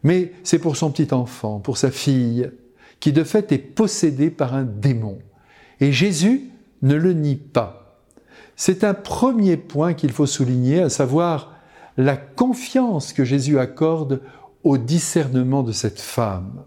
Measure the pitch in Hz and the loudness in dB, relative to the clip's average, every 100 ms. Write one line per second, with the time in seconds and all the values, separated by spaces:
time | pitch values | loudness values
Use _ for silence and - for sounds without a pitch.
0 | 143 185 175 - - 165 165 143 156 139 | 4 2 0 -8 -2 0 0 -2 -2 0
1 | 151 131 120 - 110 107 104 117 131 123 | 0 0 -2 -8 -8 -6 -6 0 -2 0
2 | - 131 120 117 123 - _ _ - _ | 0 2 0 -2 -4 -8 _ _ -20 _
3 | 151 147 156 214 202 131 - - 214 - | 2 2 2 0 0 -2 -2 -2 0 2
4 | 160 131 156 160 131 135 127 104 135 117 | 0 2 -2 0 -4 -2 -4 -2 0 0
5 | 110 95 - _ _ _ - _ 139 131 | -4 -10 -18 _ _ _ -20 _ 0 2
6 | 202 160 190 262 - - _ _ 135 147 | 0 2 2 2 -2 -20 _ _ 2 2
7 | 180 170 147 139 - - 98 - - _ | 2 2 0 -2 -2 -4 -4 -10 -20 _
8 | _ _ _ - - - - 185 208 196 | _ _ _ -20 -20 -4 -2 2 0 0
9 | - - 254 233 196 160 - 143 165 165 | -6 0 0 4 2 2 -2 -2 0 0
10 | 147 117 143 - 127 123 127 160 165 - | -2 0 -2 0 0 2 2 2 2 0
11 | 131 147 175 156 - - _ - - - | 0 2 0 -2 -6 -20 _ -20 -10 0
12 | 131 135 - - 254 247 - 262 247 170 | 0 0 -6 -2 0 0 -2 0 0 -2
13 | - - 127 139 131 143 127 - 160 160 | -4 -2 0 0 2 2 0 0 0 0
14 | 143 135 - - - _ - 135 117 165 | -2 -6 -6 -20 -20 _ 0 2 2 0
15 | - 170 139 127 127 139 120 107 110 - | 0 -2 0 0 0 0 -2 -4 -6 -6
16 | - - 110 95 95 123 | -8 -4 -2 -4 -8 -14